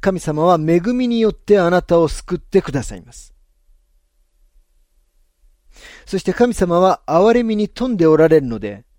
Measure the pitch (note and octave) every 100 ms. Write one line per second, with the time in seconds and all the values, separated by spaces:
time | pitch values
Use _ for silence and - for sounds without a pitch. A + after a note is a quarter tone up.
0 | G3+ F#3+ - D3+ E3+ E3+ D#3 E3+ F3+ B3
1 | B3 A#3 A3 - - G#3 E3+ F3+ - E3+
2 | D#3+ - - F3+ - G3 E3 C#3 A#2 G2
3 | - - - _ _ _ _ _ _ _
4 | _ _ _ _ _ _ _ _ _ _
5 | _ _ _ _ _ _ _ - - -
6 | - G3 - F3+ B3 A3 F3+ E3+ F#3 F3
7 | - D#3+ G3+ A#3 A#3 G#3+ G#3 - B3+ A3
8 | E3 D#3 D#3+ D#3+ C3+ A2 G#2 G2+ _